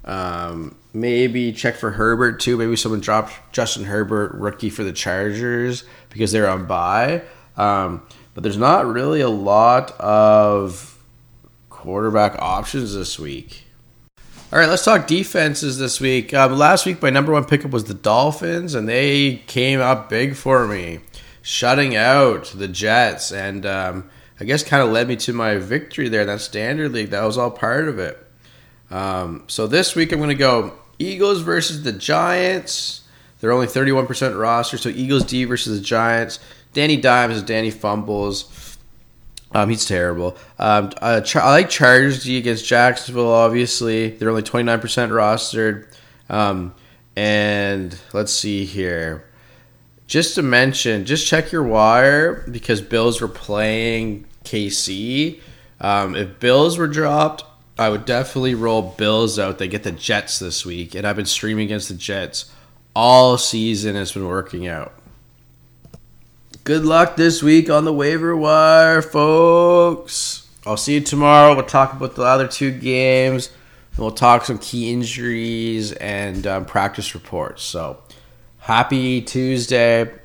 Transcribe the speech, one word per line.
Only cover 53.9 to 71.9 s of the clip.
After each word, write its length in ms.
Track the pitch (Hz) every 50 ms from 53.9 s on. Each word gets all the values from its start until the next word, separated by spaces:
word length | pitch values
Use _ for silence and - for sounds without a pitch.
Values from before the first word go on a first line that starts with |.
| 113 113 113 110 104 104 101 - - - -
K 260 | - - 107 104 101
C. 720 | 98 - - - 95 98 107 120 127 139 151 165 160 - - - - _ - _ _ _
Um, 360 | - 101 101 101 98 95 87
if 240 | 90 101 92 - -
Bills 380 | 123 123 127 139 151 175 170
were 100 | 175 170
dropped, 560 | 151 147 156 156 147 147 151 151 156 156 - - - _ _ _ _ _
I 120 | - 113 110
would 160 | 104 104 110
definitely 500 | - 123 123 135 131 - 135 127 131 123
roll 260 | 110 113 113 113 110
Bills 560 | 95 92 - - 107 104 107 110 117 107 -
out. 200 | 107 98 95 92
They 100 | - 98
get 160 | 92 101 104 -
the 80 | 104
Jets 480 | 85 80 - - 107 104 101 - - -
this 260 | 92 87 82 - -
week, 300 | 90 85 87 87 82 -
and 100 | 92 101
I've 100 | 104 101
been 100 | 107 101
streaming 400 | 92 - - - 110 110 107 107
against 240 | 101 107 107 101 -
the 60 | 98
Jets 560 | 87 - - 98 98 90 85 - - - - - - - _ _ _ _ _ _
all 420 | 110 117 123 127 127 127 127 123
season. 580 | 123 - - - 113 110 113 110 98 104 107 98
It's 180 | 101 95 92 -
been 140 | 98 95
working 400 | 90 90 95 92 - - 87 90
out. 260 | 87 82 78 65 - - - _ - - - _ _ _ _ _ _ _ _ _ _ _ _ _ - - - - _ - - - _ _ _ _ _ - - _
Good 220 | - 151 160 156
luck 300 | 156 160 165 180 170 -
this 260 | 160 165 170 165 -
week 300 | 147 151 156 165 156 170
on 140 | 151 151 156
the 80 | 160 151
waiver 420 | 143 143 147 160 160 165 170 170
wire, 640 | 160 151 151 156 156 160 160 160 160 160 160 160 156
folks. 1500 | 156 - - 151 147 156 156 165 170 170 170 170 175 175 175 175 175 175 165 - - - - - - - - - - _ - - -
I'll 140 | 104 107
see 180 | 104 - 139 147
you 60 | 143
tomorrow. 540 | 143 - 147 143 147 147 147 147 147 147 147
We'll 80 | 135 131
talk 300 | - - 139 135 135